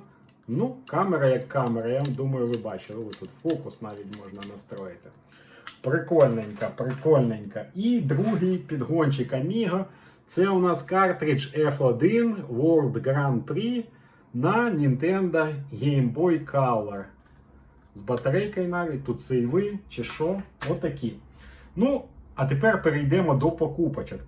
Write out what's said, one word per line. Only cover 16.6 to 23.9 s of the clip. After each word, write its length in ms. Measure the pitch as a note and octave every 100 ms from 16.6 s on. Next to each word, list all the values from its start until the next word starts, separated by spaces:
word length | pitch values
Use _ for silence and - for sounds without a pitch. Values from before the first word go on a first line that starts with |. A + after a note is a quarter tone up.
| B2+ A2+ G#2 G2+ G2 - _ - - - - _ -
З 80 | -
батарейкою 680 | - B2 C#3 F3 G#3 F#3+ F3+
навіть, 360 | F3 E3 C3+
тут 160 | - -
сейви 580 | - B2+ A#2+ E3+ G#3 G3+ -
чи 160 | -
що, 360 | A#2 - D#3+ G3 - - -
отакі. 420 | - D#3+ - A2+ - - - - - - E3+
Ну, 280 | C4 C4+ - - -
а 120 | - C#3
тепер 360 | C3+ A3 -
перейдемо 520 | D#3+ D3 C#3 F#3 F3+
до 160 | - D#3
покупочок. 680 | - D#3 - D#3+